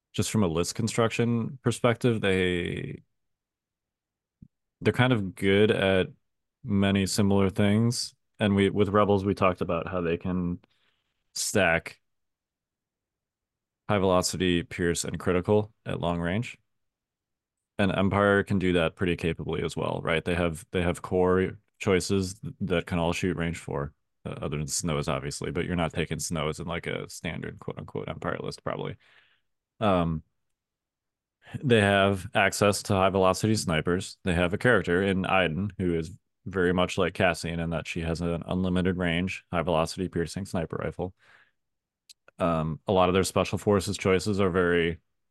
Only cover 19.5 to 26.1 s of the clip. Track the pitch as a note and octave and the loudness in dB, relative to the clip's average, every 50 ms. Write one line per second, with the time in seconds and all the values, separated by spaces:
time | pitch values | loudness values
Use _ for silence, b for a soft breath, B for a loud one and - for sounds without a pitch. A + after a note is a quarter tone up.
19.5 | D#2+ - E2 D#2 - - D#2+ D#2+ E2+ F2 - - E2 D#2+ - F2+ F2 F2 F2 E2+ | -4 -4 -4 -4 -4 -4 -4 -4 -4 -4 -2 -2 -2 0 0 0 0 0 0 -2
20.5 | D#2 - - - - F#2 F2 F2 E2+ - - - F#2+ F2+ F2+ F#2 F#2 F#2 F#2 - | -2 -6 -10 -6 -4 -2 0 0 -2 -4 -4 -2 0 2 2 4 4 2 2 0
21.5 | - - _ _ _ - - G#2+ F#2+ F2 - - G2 G2 F#2+ F#2 - - - E2 | -4 -10 _ _ _ -4 0 2 2 2 2 0 0 0 -2 -2 -6 -10 -12 -12
22.5 | - - G#2 F2 F2+ E2+ - - F#2 E2+ E2 F2 E2+ - G2 F#2 D#2+ E2+ E2 E2+ | -8 -6 -4 -2 0 -2 -2 -2 -2 0 0 0 0 0 -2 -2 -2 -2 -4 -4
23.5 | E2 - - - D#2 C#2 C#2+ D2 - _ _ _ _ _ - - - - - E2 | -6 -6 -8 -6 -6 -6 -6 -8 -10 _ _ _ _ _ -14 -12 -10 -8 -8 -6
24.5 | D2+ D2+ D2+ C#2 - - - E2+ D2 D2 D2 D#2+ C#2 C2 C2+ C#2+ - - - D#2 | -6 -6 -6 -6 -6 -4 -2 -2 -2 -2 -2 -2 -4 -4 -4 -8 -8 -8 -8 -6
25.5 | C#2+ F2 - F2 F2 F2 E2 D#2 - - D#2 - | -6 -4 -4 -4 -2 -2 -2 -2 -2 -4 -4 -4